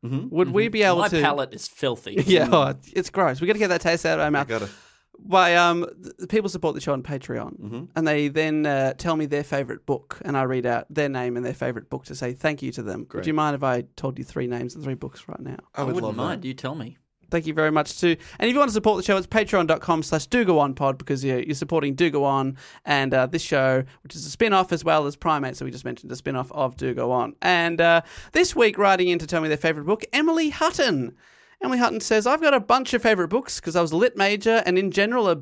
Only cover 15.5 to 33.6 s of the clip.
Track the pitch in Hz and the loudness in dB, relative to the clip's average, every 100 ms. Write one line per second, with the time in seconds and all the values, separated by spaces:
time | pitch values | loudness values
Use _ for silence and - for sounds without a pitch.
15.5 | - - - 139 - 110 107 143 139 127 | -16 -16 -8 -4 -2 -4 -4 -6 -6 -8
16.5 | 131 131 151 117 - _ _ _ 170 156 | -10 -10 -10 -12 -16 _ _ _ -4 -2
17.5 | 156 156 156 147 - 175 165 - - 226 | 0 2 2 -2 0 0 0 -4 -2 0
18.5 | 254 285 214 208 202 180 196 185 220 208 | 4 2 2 2 2 2 0 2 0 2
19.5 | 202 160 160 - 165 147 156 139 247 208 | 2 2 0 2 -2 0 -2 0 0 4
20.5 | 165 143 135 139 135 - 139 135 127 123 | 4 2 0 -2 -2 -4 -4 -2 -2 -2
21.5 | 139 143 165 143 135 170 147 139 135 135 | -6 -2 -2 -2 0 0 2 0 2 0
22.5 | 131 - - - 143 135 131 131 165 - | -4 -16 -18 -2 0 2 2 2 -2 -2
23.5 | 147 131 131 131 - - - - - 226 | 0 2 2 -2 -12 -18 -14 -14 -2 2
24.5 | 196 185 170 165 156 143 143 170 151 135 | 4 2 -2 2 2 0 -4 -2 0 -2
25.5 | 135 131 127 123 123 - 127 - 135 127 | -8 -10 -10 -10 -10 -12 -10 -6 -6 -6
26.5 | 147 131 127 131 123 120 123 117 - - | -4 -4 -2 -6 -2 0 0 -2 -2 0
27.5 | 180 170 170 170 165 160 - - 302 359 | 2 2 2 4 4 2 -18 -4 0 0
28.5 | - 226 - 202 190 180 175 156 175 156 | 4 2 4 4 4 2 0 -2 -2 0
29.5 | 151 165 156 147 214 - 269 311 330 311 | 0 0 -2 -2 -4 -2 0 2 2 0
30.5 | - 320 359 269 151 123 - _ _ _ | 0 0 2 0 0 -4 -10 _ _ _
31.5 | _ 254 254 240 220 - 220 220 302 320 | _ -2 2 2 0 0 2 2 2 4
32.5 | 269 196 254 254 240 233 208 170 214 - | 2 4 2 2 0 2 2 2 -2 -4
33.5 | - | -8